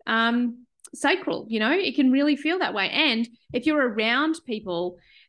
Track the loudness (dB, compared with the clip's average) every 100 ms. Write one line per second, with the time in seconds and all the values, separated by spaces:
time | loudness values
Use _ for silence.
0 | -2 0 2 2 -2 -4 -14 _ -20 -2
1 | 0 0 -2 -6 -4 -2 0 0 0 2
2 | 4 4 4 2 0 -2 -2 0 -2 0
3 | 0 0 -2 -8 -8 -4 0 2 0 0
4 | 0 0 0 -2 -6 -8 -6 -4 -4 -6
5 | _ -20